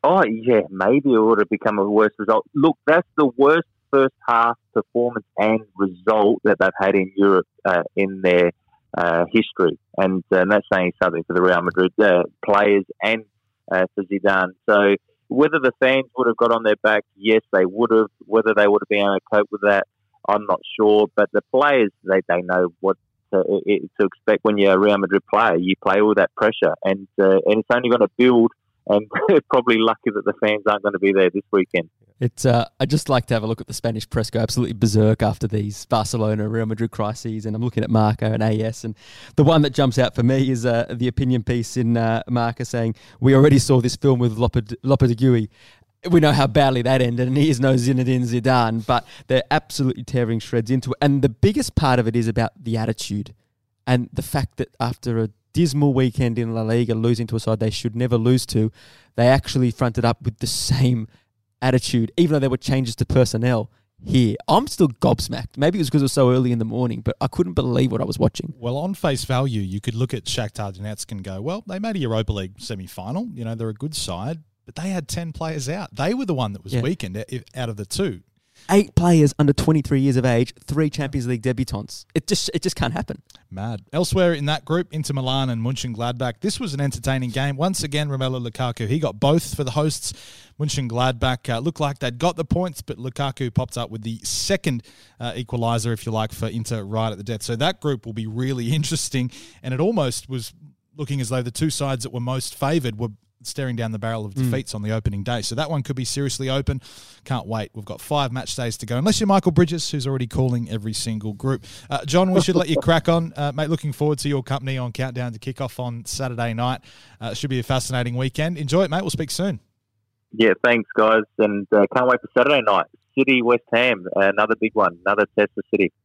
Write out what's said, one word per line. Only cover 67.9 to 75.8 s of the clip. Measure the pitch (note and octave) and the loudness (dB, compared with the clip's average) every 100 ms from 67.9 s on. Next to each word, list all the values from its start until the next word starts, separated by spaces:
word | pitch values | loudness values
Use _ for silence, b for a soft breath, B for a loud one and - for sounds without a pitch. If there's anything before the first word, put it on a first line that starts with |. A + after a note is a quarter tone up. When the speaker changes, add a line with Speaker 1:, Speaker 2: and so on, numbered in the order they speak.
Speaker 2:
what | A2+ | 0
I | |
was | G3 - | -4 0
watching. | B2+ - D#3 C3+ | -2 -2 -12 -8
Speaker 3:
Well, | A#2+ C3+ | -6 -4
on | F3 | -6
face | F#3+ E3+ C3+ | -4 -2 -2
value, | - B2+ C3+ A2 | -2 -2 -2 -2
you | G2 G2+ | -4 -6
could | - | -6
look | A2+ B2+ | -4 -4
at | A#2+ | -6
Shakhtar | - - G#2+ - G#2 F#2 | -6 -6 -6 -8 -10 -10
Donetsk | G#2 G#2 - | -12 -10 -12
and | G#2 | -12
go, | F#2+ F#2+ | -10 -10
"Well, | B2 G3 G#3+ | -8 -10 -10
they | F#3 | -8
made | A3+ G3+ | -6 -4
a | |
Europa | B2+ A2 A2 | -2 -2 -2
League | G#2 F#2 G2+ | -4 -6 -12
semi-final. | - G#2 F#2 - F#2+ E3 A#3+ | -12 -10 -10 -12 -8 -8 -8
You | C3+ A2+ | -10 -10
know, | |
they're | A2+ A2+ | -6 -8
a | |
good | G#2+ D3+ | -8 -10
side." | D#3 - F2 A#2 D#3+ _ _ - | -8 -8 -6 -8 -10 _ _ -18
But | |
they | - F3+ | -10 -6
had | F#3 D3+ | -6 -6
ten | - E3+ | -8 -8
players | - D#3+ D#3 C3 | -8 -8 -6 -8
out. | F3 | -8